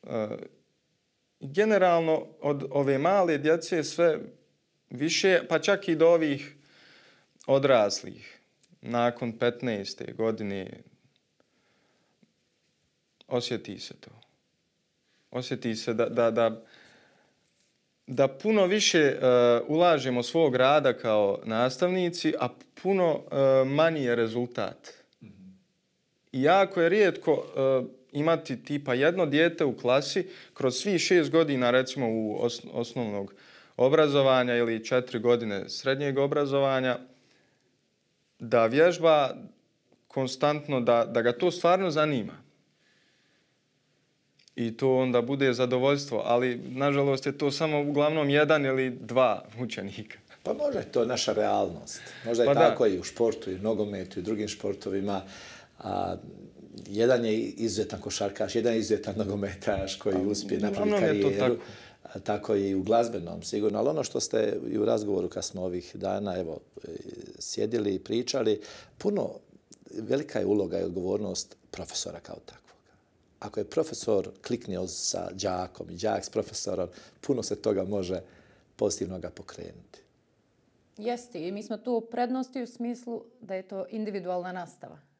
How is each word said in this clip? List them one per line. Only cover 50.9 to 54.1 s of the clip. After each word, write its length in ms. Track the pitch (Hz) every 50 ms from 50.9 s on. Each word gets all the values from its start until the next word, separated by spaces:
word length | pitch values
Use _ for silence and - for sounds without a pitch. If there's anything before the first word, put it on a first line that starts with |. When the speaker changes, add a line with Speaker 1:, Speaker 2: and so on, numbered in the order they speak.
Speaker 2:
to 120 | - 127 117
naša 280 | 117 127 113 - -
realnost. 680 | 101 104 107 104 101 104 101 - - - - - - - - - - - -
Možda 160 | 117 117 113
je 40 | 120
Speaker 1:
Pa 80 | 131 143
da. 60 | 123
Speaker 2:
tako 260 | 160 151 113 - 127
i 120 | 110 95 90
u 40 |
športu, 480 | 87 - - - 117 117 - - - 98
i 40 | 92
u 40 | 92
nogometu, 600 | 98 110 113 98 104 104 101 95 92 92